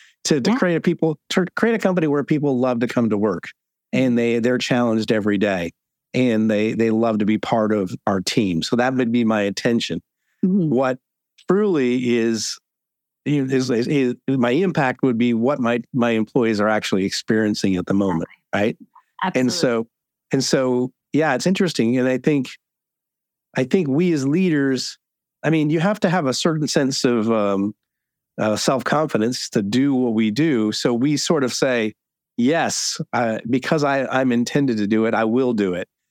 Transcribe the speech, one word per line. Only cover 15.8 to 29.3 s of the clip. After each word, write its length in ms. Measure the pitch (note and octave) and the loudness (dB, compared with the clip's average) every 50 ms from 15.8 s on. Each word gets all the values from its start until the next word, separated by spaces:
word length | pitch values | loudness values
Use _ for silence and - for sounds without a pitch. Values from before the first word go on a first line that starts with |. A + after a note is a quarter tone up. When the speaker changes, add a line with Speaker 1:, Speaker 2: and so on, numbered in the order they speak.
| A#2 - - | -4 -4 -2
Speaker 1:
my 180 | B2+ A#2+ A#2+ | 0 0 2
employees 500 | A#2 A2 G#2+ - _ C3+ A#2+ A2+ A2 G2+ | 2 0 0 -2 _ 0 0 0 0 0
are 80 | G2+ G#2+ | 0 0
actually 360 | G#2+ G#2+ - - - F#2+ F#2+ | 0 0 -2 -2 -2 0 0
experiencing 680 | F#2+ - - - - A2+ A2 A2 G#2+ G#2 - - G2 F#2+ | -2 -4 -6 -2 0 0 2 2 0 0 0 0 0 0
at 120 | F2 F2 | 0 -2
the 60 | - G2 | -2 0
moment, 360 | G2 G2 F#2+ F2 E2 E2+ - - _ _ _ - | 0 0 0 -2 -2 -4 -6 -12 _ _ _ -2
right? 240 | G2 G#2 A#2 - - - _ _ - _ _ _ - - | 0 0 0 -2 -6 -14 _ _ -20 _ _ _ -6 -6
And 260 | F#3 - B2+ B2+ B2 | -2 -2 0 0 0
Speaker 2:
Absolutely. 20 | |
Speaker 1:
so, 360 | - - - C3 A#2 A2+ A2+ - _ _ _ _ _ _ _ _ | 0 0 0 0 0 -2 -4 -6 _ _ _ _ _ _ _ _
and 120 | - C3+ C3+ | -2 -2 0
so, 480 | - - C#3 C3 B2+ B2 B2 B2+ C3 - _ _ _ - | 0 0 0 2 0 0 0 -2 -4 -6 _ _ _ -2
yeah, 220 | C#3 D#3 D3+ C3 | 0 0 2 0
it's 100 | B2 - | 0 0
interesting. 520 | F3 G3 - G3 E3+ - - A#2 A2+ B2 C3 | 0 2 2 0 0 0 0 0 2 2 2
And 80 | B2 | 2
I 100 | B2+ B2+ | 0 0
think, 320 | B2 B2+ D#3 D3+ C#3+ B2+ - - - _ _ _ _ _ _ _ _ _ _ _ _ _ _ _ _ _ _ - | 0 0 0 0 0 -2 -4 -10 -20 _ _ _ _ _ _ _ _ _ _ _ _ _ _ _ _ _ _ -4
I 80 | C3 C3 | -4 -2
think 240 | B2+ - G3 F3+ | 0 0 0 0
we 240 | C#3+ B2+ D3+ F#3 F3+ | 0 0 0 0 0
as 160 | E3 C#3+ C3 | 0 0 0
leaders, 720 | C#3 D3 F#3 F#3+ F3+ D#3 C#3+ C#3 C3+ C3 B2 - - - - _ _ _ _ _ _ _ _ - | 0 0 0 0 0 0 0 0 0 -2 -4 -6 -8 -12 -16 _ _ _ _ _ _ _ _ -2
I 60 | D3 | -2
mean, 200 | D#3+ D#3+ D3 D3+ | 0 0 0 0
you 100 | D#3 E3+ | 0 0
have 200 | D#3 G3+ G#3+ - | 0 0 0 0
to 100 | - F3+ | 0 0
have 160 | E3 F#3 D3+ | 0 0 0
a 80 | C3+ B2 | -2 -2
certain 340 | - - F3+ D#3+ D#3 D3+ | 0 -2 -2 -2 0 -4
sense 360 | B2+ - E3 C#3 C3 C3+ - - | 0 0 0 0 0 -2 0 0
of, 280 | C3 A#2+ A#2 G#2+ A2+ | 0 0 2 0 0
um, 440 | A2+ A2 G#2 G2+ G2 G2 G2 G#2 - - _ _ _ _ _ _ _ _ _ _ _ | 0 0 0 0 0 0 -2 -2 -4 -10 _ _ _ _ _ _ _ _ _ _ _
uh, 180 | - G#2 G#2+ G#2+ | -4 -2 -2 -2
self-confidence 920 | - - - C#3 B2+ - - D3+ D3 D#3+ D3+ - A2 G#2+ A#2+ | 0 0 0 0 0 0 0 0 0 0 0 0 0 0 0